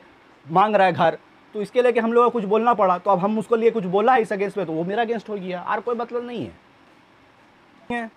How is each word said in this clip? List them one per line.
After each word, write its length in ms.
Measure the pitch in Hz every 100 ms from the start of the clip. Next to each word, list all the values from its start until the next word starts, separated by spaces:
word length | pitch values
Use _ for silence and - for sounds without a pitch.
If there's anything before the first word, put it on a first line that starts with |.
| _ _ _ _ 135
मांग 300 | 175 214 202
रहा 120 | 185
है 60 |
घर, 240 | 160 165 156 _ _ _ 214
तो 60 |
इसके 200 | 196 247
लिए 100 | 247
कि 80 | 233
हम 140 | 226
लोग 100 | 233
को 60 | 240
कुछ 120 | 233 190
बोलना 280 | 220 240 220
पड़ा। 220 | 190 180
तो 140 | 202
अब 80 | 185
हम 180 | 196 220
उसको 160 | - 226
लिए 160 | 226
कुछ 140 | 226 180
बोला 260 | 196 226
है 80 | 254
इस 100 | 185
against 260 | 202 202 202
में, 80 | 165
तो 80 |
वो 100 | 160 175
मेरा 200 | 208 226
against 240 | 226 208
हो 60 | 208
गया, 260 | 180 180
और 180 | - 214
कोई 160 | 240 233
मतलब 300 | 233 240 240
नहीं 240 | 233 104 85 _ _ _ _ _ _ _ _ _ _ _ _ -
है। 200 | 240 226